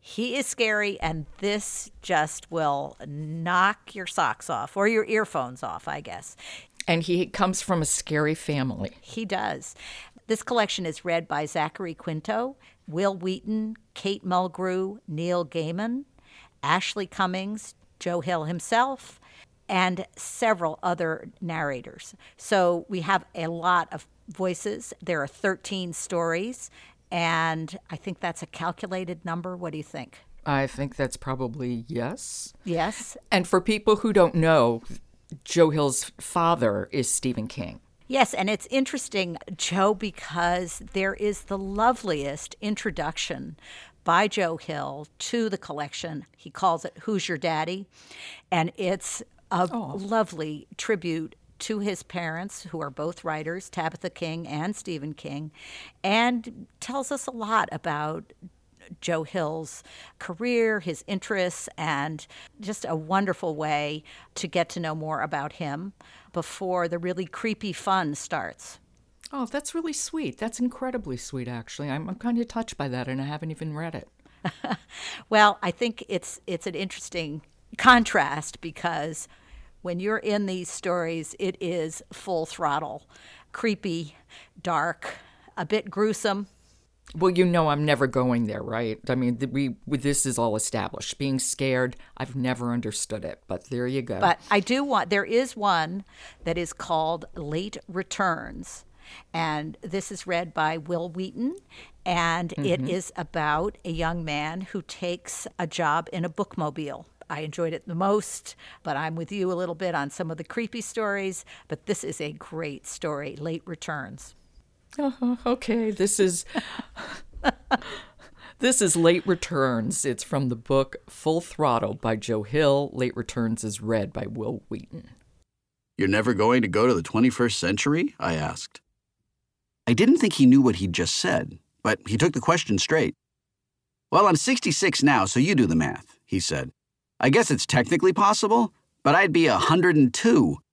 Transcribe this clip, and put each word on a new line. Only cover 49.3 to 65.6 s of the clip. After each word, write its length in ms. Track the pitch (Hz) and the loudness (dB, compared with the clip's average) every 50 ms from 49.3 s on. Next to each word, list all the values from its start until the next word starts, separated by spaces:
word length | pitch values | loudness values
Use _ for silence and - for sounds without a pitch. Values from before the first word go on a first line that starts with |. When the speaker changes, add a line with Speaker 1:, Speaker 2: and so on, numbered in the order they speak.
| _ _ _ _ | _ _ _ _
Speaker 1:
a 180 | 190 190 180 180 | 0 0 0 0
Speaker 2:
Oh. 240 | - 233 208 131 - | 0 -6 -6 -6 -8
Speaker 1:
lovely 680 | 202 190 202 226 226 214 - 180 156 160 156 151 147 - _ - | -8 -4 0 0 0 0 0 -2 -8 -6 -6 -6 -10 -12 _ -14
tribute 600 | - - - 220 185 156 175 160 165 160 - - _ _ _ _ _ | -10 -2 -2 -2 -2 0 -4 -4 -4 -4 -8 -12 _ _ _ _ _
to 180 | - - 220 208 | -6 -6 -4 -2
his 240 | 202 208 190 - | -2 -2 -4 -6
parents, 640 | - _ - 175 170 160 160 165 185 202 - - - | -10 _ -8 -6 -6 -4 -6 -6 -8 -10 -12 -14 -12
who 160 | 170 - 165 | -10 -8 -6
are 80 | 156 143 | -6 -6
both 320 | 131 - 147 165 175 - - | -6 -6 -6 -6 -6 -6 -6
writers, 460 | 165 156 151 156 156 170 185 190 - | -4 -4 -4 -4 -6 -6 -8 -8 -8
Tabitha 400 | - 185 160 160 160 185 - 180 | -6 -2 -2 -2 -4 -4 -8 -8
King 380 | - - 175 160 160 165 170 - | -6 -4 -6 -4 -4 -6 -6 -6
and 260 | 143 151 160 190 208 | -4 -4 -2 -4 -4
Stephen 400 | - - - 170 151 139 151 147 | -6 -8 -8 -8 -6 -6 -8 -10
King, 380 | - - 147 139 143 156 151 _ - - - - - - - _ _ | -10 -10 -10 -8 -8 -8 -10 _ -16 -20 -18 -18 -18 -18 -20 _ _
and 640 | - 190 202 226 233 247 247 240 226 240 - - - - _ _ | -2 2 2 4 4 4 2 0 -4 -8 -14 -14 -18 -18 _ _
tells 320 | - - 247 277 262 - | -12 -6 -6 -6 -4 -4
us 140 | 294 262 - | -6 -6 -6
a 40 | - | -8
lot 380 | 262 226 220 208 226 214 196 - | -8 -6 -2 2 2 2 2 2
about 640 | - 156 - 170 147 147 151 151 160 165 - _ - _ - 185 _ _ _ _ _ _ - 87 170 _ | -4 -6 -4 -4 -2 -2 -2 -4 -4 -6 -10 _ -20 _ -20 -20 _ _ _ _ _ _ -20 -20 -18 _
Joe 220 | - - 170 160 | -4 -2 -2 -2
Hill's 600 | 160 147 - 190 160 147 156 160 160 143 - - - - - - - - _ _ | -2 -4 -4 -2 -2 -2 -4 -6 -8 -10 -12 -16 -18 -20 -20 -20 -20 -20 _ _
career, 600 | - - 175 160 226 247 247 233 226 220 220 208 | -10 -10 -8 -4 -2 2 2 4 4 4 2 0
his 240 | 156 180 156 - - | -2 -4 -6 -6 -4
interests, 640 | - 202 190 - - 220 196 180 180 175 - - - - - | -4 -4 -4 -2 -2 0 0 0 0 0 -4 -12 -12 -8 -4
and 480 | 156 160 151 139 143 156 160 151 - _ - - - - _ _ | -2 0 0 0 0 -2 -4 -8 -12 _ -20 -20 -20 -20 _ _
just 240 | 214 190 214 - - | -8 -8 -6 -6 -4
a 100 | 190 165 | -4 -4
wonderful 580 | 160 156 156 185 196 202 190 170 - - 175 156 | -4 -2 2 2 2 2 2 -2 -2 -2 -4 -2
way 480 | 147 156 151 151 147 147 147 151 151 151 - - - - _ _ | -2 -2 0 0 0 0 -2 -4 -6 -10 -14 -20 -20 -20 _ _
to 140 | - - 139 | -8 -8 -2
get 200 | - 180 170 - | 0 0 0 0
to 100 | - - | -2 -6
know 140 | 170 160 156 | -4 -4 -4
more 280 | 160 156 156 156 139 | -4 -4 -4 -2 -2
about 320 | - 151 151 147 139 151 - | -2 -2 -2 -4 -4 -4 -6
him 380 | - | -6